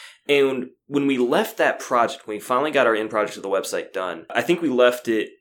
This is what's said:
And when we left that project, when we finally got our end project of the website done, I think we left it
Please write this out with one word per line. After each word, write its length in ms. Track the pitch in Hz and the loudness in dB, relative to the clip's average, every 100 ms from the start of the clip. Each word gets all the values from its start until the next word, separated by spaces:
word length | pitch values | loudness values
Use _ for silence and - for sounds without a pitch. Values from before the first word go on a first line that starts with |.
| - - - | -20 -14 0
And 440 | 143 135 127 120 _ - | 2 2 0 -8 _ -6
when 200 | 143 139 | -2 0
we 100 | 131 | 2
left 400 | 123 156 220 - | 2 2 0 0
that 220 | 151 - | 0 0
project, 460 | - 123 113 - - | -2 0 0 -2 -10
when 80 | 107 | -10
we 40 | |
finally 300 | - 127 151 | -2 -2 0
got 160 | 139 120 | 2 2
our 80 | 110 | 2
end 140 | 110 | 0
project 280 | 110 104 - | -2 -2 -4
of 60 | |
the 60 | 95 | -4
website 440 | 98 95 90 - | -2 -2 -6 -6
done, 320 | 95 92 82 - | -6 -6 -8 -6
I 120 | - | -4
think 200 | - 175 | 0 0
we 80 | 165 | 2
left 380 | 123 123 123 - | 4 4 4 0
it 220 | 110 - - | -2 -2 -10